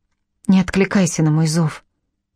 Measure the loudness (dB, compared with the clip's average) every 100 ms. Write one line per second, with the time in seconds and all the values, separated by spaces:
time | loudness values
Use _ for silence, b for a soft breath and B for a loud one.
0 | _ _ _ _ 0 0 0 -2 0 0
1 | 0 0 0 0 0 0 -2 -4 _ _
2 | _ _ _